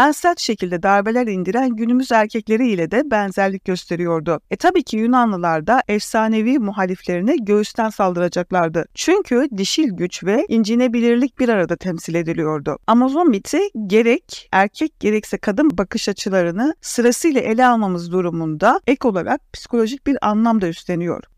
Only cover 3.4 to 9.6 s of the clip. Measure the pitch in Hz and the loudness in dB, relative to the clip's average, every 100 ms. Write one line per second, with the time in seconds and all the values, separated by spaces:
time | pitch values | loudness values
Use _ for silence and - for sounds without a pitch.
3.4 | 196 196 - 185 - 170 175 165 156 165 | -2 -2 -4 -6 -4 -4 -2 -2 -2 -4
4.4 | - - 330 359 269 214 226 254 233 190 | -4 -2 0 2 0 -2 2 2 2 0
5.4 | 175 160 160 254 - 208 - 226 220 220 | 0 0 2 0 0 -2 -2 -2 0 0
6.4 | 220 277 208 202 190 185 - 175 196 320 | 2 0 0 -2 -4 -4 -4 -2 0 0
7.4 | 202 208 208 - 220 - 196 175 175 180 | 2 0 0 -2 -4 0 -2 0 -2 -2
8.4 | 175 185 165 165 151 - - 381 370 240 | -2 0 0 -2 -6 -4 0 0 2 0
9.4 | 285 196 | 0 -2